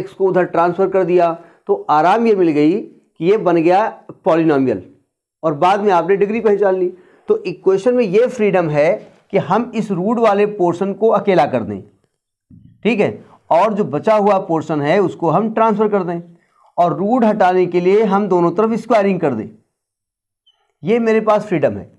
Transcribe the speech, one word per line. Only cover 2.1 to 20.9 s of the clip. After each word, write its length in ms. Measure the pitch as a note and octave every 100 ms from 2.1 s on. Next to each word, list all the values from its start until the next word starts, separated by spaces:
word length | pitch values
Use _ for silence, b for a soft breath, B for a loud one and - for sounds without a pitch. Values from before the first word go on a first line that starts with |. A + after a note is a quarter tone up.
| A3 A#3
ये 80 | G3
मिल 140 | E3+
गई 300 | D3 D3+ G#3
कि 460 | - - _ - E3
ये 120 | G#3+
बन 160 | F3 E3+
गया 300 | D#3+ F#3 A3 - - - F#3
पॉलिनॉमियल 580 | E3 D#3+ C#3 C3 G2 - _ _ _ _ _
और 100 | D#3+ C#3+
बाद 260 | F3 G3+
में 100 | G#3
आपने 220 | F3 E3 G3
डिग्री 220 | G3+ A3+
पहचान 340 | G#3+ G3+ G3+ F#3
ली। 180 | F3+ B B B -
तो 140 | G#3+ F#3+
इक्वेशन 480 | - F#3+ F#3+ A#3+
में 100 | B3 G#3+
ये 220 | G3+ B3
फ्रीडम 420 | - G#3 F#3 E3
है 240 | D3 D#3 G#3+ B B B
कि 60 | G3
हम 320 | D3 G#3 B3 A3+
इस 160 | G3
रूट 280 | F3 F#3+ A#3+
वाले 260 | A3+ G3+ G#3 G#3
पोर्शन 380 | F3 E3+ G3
को 160 | F#3+ A3
अकेला 340 | G3+ G3+ F3+ C#3+
कर 160 | B2+
दें, 180 | G2+ G2+ - _ _ _ _ _ _ - - _
ठीक 160 | G3+ A#3
है, 260 | D3+ G#3 B B -
और 220 | D#3+ G#3+
जो 100 | G3 F#3+
बचा 300 | D3 C#3+ G#3+
हुआ 220 | G3+ F#3+ F#3+
पोर्शन 340 | D#3+ D3+ D3+
है 180 | C#3+ F#3+
उसको 280 | F3+ - E3
हम 240 | E3 A3
ट्रांसफर 340 | A3+ A3+ G#3 G#3
कर 140 | G3+
दें 180 | F3 E3+ E3+ b b b b -
और 200 | F3 D3+
रूट 260 | G3 B3+
हटाने 420 | A3+ G#3+ F#3 F#3 F3+
के 120 | F3
लिए 220 | F3+ G#3 G#3+
हम 220 | G3 G#3
दोनों 240 | F3+ E3+
तरफ 260 | E3+ A3 A3+
स्क्वायरिंग 400 | - A3+ G3 F#3
कर 140 | D3+
दें। 140 | A2+ F#2+ - _ _ _ _ _ _ _ _ _ _ _ _
ये 160 | D3+